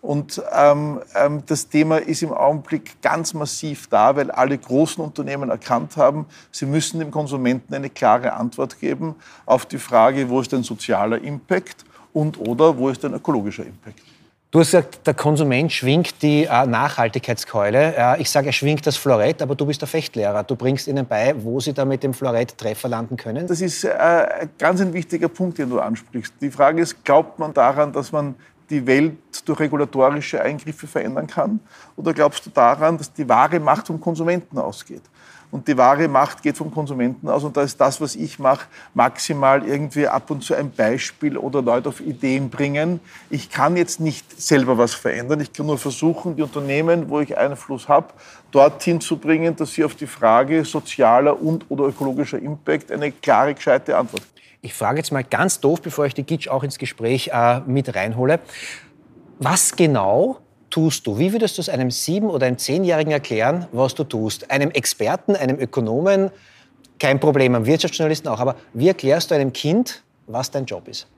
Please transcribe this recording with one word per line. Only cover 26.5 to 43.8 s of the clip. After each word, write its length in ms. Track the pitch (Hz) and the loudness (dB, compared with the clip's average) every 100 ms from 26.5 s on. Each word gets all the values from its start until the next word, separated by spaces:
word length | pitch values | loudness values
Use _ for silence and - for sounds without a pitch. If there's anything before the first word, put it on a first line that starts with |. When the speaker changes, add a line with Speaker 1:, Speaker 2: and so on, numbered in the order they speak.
| 135 139 160 | 2 2 4
Speaker 1:
ist, 220 | 165 - | -2 -4
glaubt 360 | - 143 165 - | 2 4 4 -6
man 140 | 156 | -4
daran, 380 | 147 123 139 147 | 2 2 4 0
dass 220 | 143 135 | -2 -4
man 220 | 156 147 127 _ _ _ | -4 -4 -8 _ _ _
die 180 | 151 123 | -4 2
Welt 300 | 131 156 156 _ - | 4 4 -2 _ -16
durch 160 | - 151 | -6 -2
regulatorische 840 | 151 147 143 135 147 147 - 151 | 0 0 -2 4 4 2 -4 -2
Eingriffe 460 | 120 147 151 147 151 | -2 -4 -10 -14 -8
verändern 400 | 151 110 131 156 | -6 -4 -6 -6
kann? 320 | - 156 214 _ - - - | -4 -2 -2 _ -20 -20 -6
Oder 160 | 160 | -4
glaubst 320 | 156 147 - - | 2 2 0 -6
du 40 | |
daran, 480 | - 120 143 156 165 | 4 4 6 2 0
dass 140 | 143 | -6
die 160 | - 139 | -8 2
wahre 320 | 127 151 165 | 4 4 2
Macht 280 | 151 165 - | 2 0 0
vom 120 | 160 | -6
Konsumenten 580 | 165 160 165 180 170 135 | -4 -2 0 -2 -4 -6
ausgeht? 460 | 73 104 - - _ _ - - _ | -6 -6 -16 -20 _ _ -20 -20 _
Und 160 | 139 - | -10 -4
die 80 | 131 | 4
wahre 320 | 127 143 160 | 6 6 4
Macht 340 | 139 143 - | 2 2 0
geht 140 | 151 143 | -4 -4
vom 120 | 156 | -6
Konsumenten 600 | 151 147 135 123 127 - | -6 -6 -2 -2 -2 -2
aus. 160 | 143 147 | -2 -2
Und 100 | 139 | -2
da 60 | |
ist 180 | 139 - | -2 2
das, 220 | 135 143 | 0 2
was 160 | 147 - | -6 -6
ich 200 | 151 - | -10 -2
mache, 300 | 156 - - - - | 2 2 -2 -20 -12
maximal 720 | - 123 - - 147 135 139 110 | 0 0 0 -6 0 4 4 2
irgendwie 400 | 143 147 143 147 | -4 -2 0 0
ab 240 | 123 - | 0 -4
und 140 | 143 | -8
zu 100 | 127 | -4
ein 180 | 151 - | -4 -4
Beispiel 640 | - 110 127 - - 151 139 | 0 0 0 -4 -6 -4 -4
oder 240 | 131 139 | -4 -2
Leute 260 | 123 120 139 | 2 0 0
auf 140 | 131 | -8
Ideen 480 | - 127 135 131 139 | -10 -4 -2 -2 -2
bringen. 500 | - 143 143 160 175 - - - | -2 -2 0 -2 -4 -8 -20 -10
Ich 200 | 147 - | -8 -8
kann 280 | - 139 | 0 2
jetzt 240 | 175 | 2